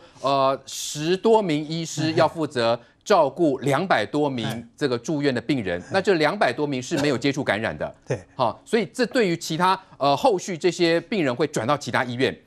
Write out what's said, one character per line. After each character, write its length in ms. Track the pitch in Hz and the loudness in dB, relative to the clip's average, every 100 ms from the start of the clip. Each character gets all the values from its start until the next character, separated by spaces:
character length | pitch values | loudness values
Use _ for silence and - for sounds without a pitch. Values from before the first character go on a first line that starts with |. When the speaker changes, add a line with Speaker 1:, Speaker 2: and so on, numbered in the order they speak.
| - - | -4 -6
Speaker 1:
嗯。 80 | 131 | 0
Speaker 2:
呃， 320 | 139 135 135 - | 2 2 0 -6
十 500 | - - 147 156 185 | -12 -10 -6 -2 0
多 260 | 220 220 | 4 4
名 220 | 196 151 | 4 -2
医 220 | 151 160 160 | -2 -6 -6
师 260 | - 156 | -4 0
要 140 | 160 156 | 4 2
负 180 | 165 151 | 2 -4
责 320 | 127 117 117 - _ - | 0 0 0 -4 _ 2
照 240 | 196 143 | 4 4
顾 280 | 151 165 131 | 2 0 2
两 280 | 123 135 185 | 0 0 2
百 180 | 139 104 | 0 0
多 240 | 147 147 | 0 0
名 380 | 131 110 117 117 - | -2 -4 -6 -12 -4
这 140 | 147 | -2
个 80 | 120 | -2
住 220 | - 151 | -2 0
院 120 | 143 | 0
的 60 | 120 | 0
病 240 | - 139 | -2 -2
人， 180 | 95 87 | -2 -4
Speaker 1:
哎。 40 | - | -2
Speaker 2:
那 80 | 190 | -2
这 140 | 190 175 | 2 2
两 220 | 151 202 | 2 2
百 140 | 202 | 0
多 160 | 160 147 | 0 -2
名 160 | 131 | -4
是 140 | 127 165 | -4 -2
没 100 | 147 | 0
有 100 | 120 | 0
接 140 | 139 | 0
触 100 | 143 | -2
感 180 | 123 101 | -2 -2
染 160 | 110 76 | -2 -4
的。 180 | 78 - - | -8 -10 -8
Speaker 1:
对。 160 | 123 - - | -8 -8 -2
Speaker 2:
好， 260 | - - - | -2 -2 -4
所 120 | 233 | -2
以 80 | 196 | -2
这 180 | - 240 | -4 -2
对 240 | 262 202 | 0 0
于 80 | 165 | -2
其 180 | - 160 | -4 -2
他， 240 | 185 190 - - | 0 0 -6 -2
呃， 160 | 143 139 | 0 2
后 200 | 170 180 | 2 0
续 200 | - 165 | -4 -2
这 120 | 180 | -2
些 300 | 170 170 165 | 2 2 2
病 240 | 165 233 | 0 -2
人 100 | 143 | -2
会 140 | 120 151 | 0 -2
转 180 | - 113 | -2 -2
到 120 | 143 | -2
其 120 | - | 0
他 140 | 120 | -2
医 120 | 123 120 | -2 0
院， 180 | 123 - | -2 -2